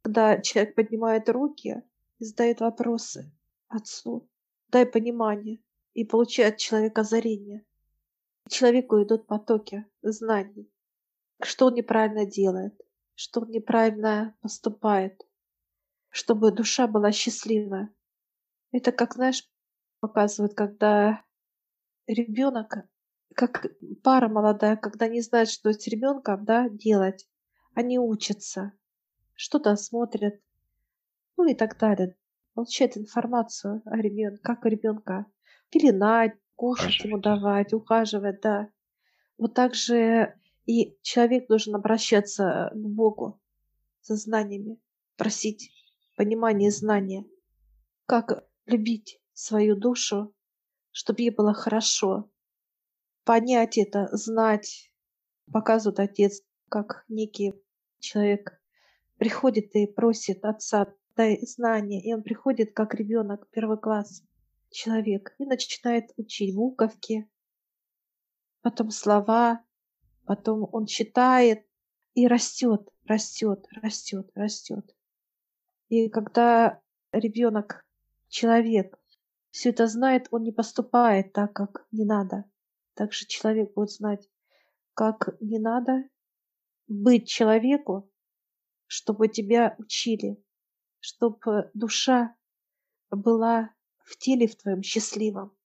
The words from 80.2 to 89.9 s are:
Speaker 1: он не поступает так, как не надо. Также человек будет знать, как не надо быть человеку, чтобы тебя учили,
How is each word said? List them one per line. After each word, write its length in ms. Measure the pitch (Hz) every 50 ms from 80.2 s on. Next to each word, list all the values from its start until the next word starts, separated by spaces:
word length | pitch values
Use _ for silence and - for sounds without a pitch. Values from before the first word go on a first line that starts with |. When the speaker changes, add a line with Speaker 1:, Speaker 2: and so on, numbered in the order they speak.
| 254 -
Speaker 1:
он 120 | - 233 226
не 100 | 226 214
поступает 800 | - 220 - - - 240 - - 240 240 233 208 190 196 190 _
так, 200 | 208 202 202 -
как 320 | - 202 202 _ - _ _
не 140 | 220 220 214
надо. 400 | 202 214 202 196 185 202 202 196 _ _ _ _ _ _ _ _ _ _
Также 320 | - 208 208 - - -
человек 480 | _ - - - 220 220 220 208 202 _
будет 180 | 202 214 214
знать, 380 | - - 208 208 202 202 - _ _ _ _ _ _ _ _ _ _ _ _ _ _
как 420 | - 220 220 214 220 - - 262 _
не 180 | 220 208 226 220
надо 500 | 214 226 226 254 240 254 262 262 269 _ _ _ _ _ _ _ _ _ _ _ _ _ _ _ _
быть 400 | _ 214 202 202 247 247 226 226
человеку, 800 | - - - 233 214 220 226 220 254 285 285 285 - 185 196 196 _ _ _ _ _ _ _ _ _ _ _ _ _ _ _ _
чтобы 400 | _ - - _ - 214 208 220
тебя 480 | 220 220 - 208 196 233 233 233 214 - -
учили, 640 | 220 _